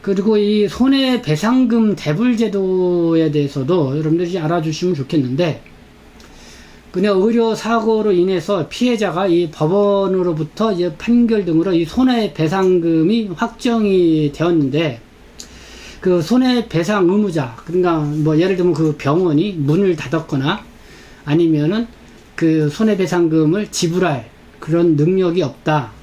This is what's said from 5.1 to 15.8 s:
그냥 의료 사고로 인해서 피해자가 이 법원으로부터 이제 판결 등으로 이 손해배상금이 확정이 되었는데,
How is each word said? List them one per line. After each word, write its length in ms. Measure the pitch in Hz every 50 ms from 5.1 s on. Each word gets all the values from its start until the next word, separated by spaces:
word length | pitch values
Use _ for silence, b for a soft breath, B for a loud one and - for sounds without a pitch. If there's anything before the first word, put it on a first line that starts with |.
| 175 156 131 123 127 143 175 160 131 - - - - - - - - - - - - B B B B B B B B B B B B B B B
그냥 260 | - 180 190 208 196 185
의료 340 | 190 226 226 233 226 226 214
사고로 560 | 220 - 214 233 233 208 226 220 214 214 214
인해서 560 | 185 175 175 190 190 175 151 - 208 185 147 -
피해자가 580 | - - 240 247 240 202 214 185 156 175 196
이 240 | 190 170 175 175 156
법원으로부터 1200 | - - 156 156 185 202 202 202 202 196 196 190 190 185 180 180 160 151 156 156 - - 214 226
이제 220 | 196 170 175 180 165
판결 480 | - - 226 240 240 240 220 226 208 190
등으로 280 | 170 160 160 175 196
이 120 | 180 165 170
손해배상금이 1500 | 156 - 226 262 254 247 233 214 196 - - 156 156 190 190 190 185 185 175 165 170 165 160 160 180 226 233 220 196 165
확정이 960 | - - 226 - - - 240 233 226 214 202 190 185 175 165 160 156 151 143
되었는데, 680 | 143 - 160 175 175 160 143 131 131 127 127 147 117 113 - - - - - - - B B B B B B B B B